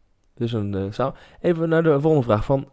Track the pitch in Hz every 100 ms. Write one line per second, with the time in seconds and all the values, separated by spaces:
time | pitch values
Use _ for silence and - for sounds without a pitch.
0 | _ _ _ - 117 113 101 98 98 101
1 | 127 135 - - 170 165 165 160 165 143
2 | 156 156 120 104 - 139 -